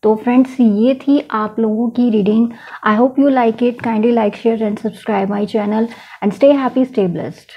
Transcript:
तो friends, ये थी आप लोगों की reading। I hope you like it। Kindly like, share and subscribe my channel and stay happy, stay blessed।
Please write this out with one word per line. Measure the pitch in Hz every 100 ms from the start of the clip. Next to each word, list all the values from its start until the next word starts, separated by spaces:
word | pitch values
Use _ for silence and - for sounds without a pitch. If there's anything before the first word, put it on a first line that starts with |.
तो | 214 214
friends, | 240 247 254 -
ये | 226 202 240 269
थी | - 285 -
आप | 214 214 220
लोगों | 220 214 240
की | 247 247
reading। | 214 202 220 233 - - - 214
I | 214
hope | 262 269
you | 277
like | 262 233 226
it। | 247 240
Kindly | 233 220 233 233
like, | 208 208
share | 233 220
and | 214 214 214
subscribe | 180 - 202 196
my | 202 208 220
channel | 208 214 233 - - -
and | 202 196
stay | 277
happy, | 285 254 254 254
stay | - 185
blessed। | 165 - - -